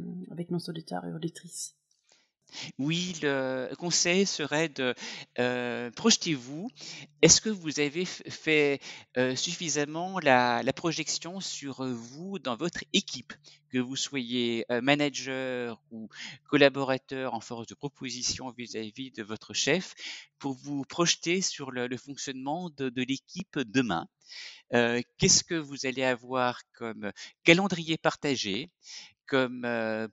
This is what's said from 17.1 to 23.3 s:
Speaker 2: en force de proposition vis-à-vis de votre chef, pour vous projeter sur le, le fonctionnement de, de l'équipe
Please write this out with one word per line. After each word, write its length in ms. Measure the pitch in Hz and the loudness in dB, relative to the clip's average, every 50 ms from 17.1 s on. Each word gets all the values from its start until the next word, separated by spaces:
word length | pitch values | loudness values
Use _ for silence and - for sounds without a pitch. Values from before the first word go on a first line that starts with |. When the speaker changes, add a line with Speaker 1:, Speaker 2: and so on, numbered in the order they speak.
| 139 131 131 127 - | -6 -4 -4 -4 -4
Speaker 2:
en 40 | 110 | -6
force 280 | - - 123 117 113 - | -8 -8 -8 -8 -8 -10
de 60 | 98 | -10
proposition 800 | - - 143 - - 139 123 117 127 120 - - - 131 127 | -10 -10 -10 -10 -10 -8 -8 -6 -4 -4 -4 -4 -4 -8 -10
vis-à-vis 600 | 113 123 120 110 - 110 110 107 104 131 135 131 | -10 -10 -12 -10 -8 -8 -8 -8 -8 -10 -12 -10
de 120 | 117 - 107 | -10 -10 -8
votre 300 | 101 110 - - - 104 | -8 -8 -10 -10 -6 -4
chef, 400 | - - 135 151 185 - - - - - - - - - - _ _ | 0 2 4 4 2 2 -2 -10 -14 -14 -14 -12 -14 -16 -20 _ _
pour 160 | - 139 131 | -6 -6 -6
vous 300 | 127 135 143 143 139 131 | -6 -6 -6 -6 -6 -6
projeter 580 | - - - 170 160 - - - 165 175 196 | -2 0 2 2 4 2 2 0 0 0 0
sur 300 | 180 - - - 143 131 | 0 -2 -4 -6 -8 -8
le, 160 | 123 127 123 123 | -4 -4 -4 -2
le 80 | 127 | -4
fonctionnement 720 | 120 - 139 139 - - 143 131 131 131 139 151 180 180 170 | -6 -8 -10 -12 -8 -8 -8 -8 -6 -6 -4 -4 -4 -4 -6
de, 180 | 143 139 135 131 | -6 -4 -4 -2
de 120 | 120 131 | -2 0
l'équipe 580 | 127 123 135 - - - | 0 0 0 -2 -4 -8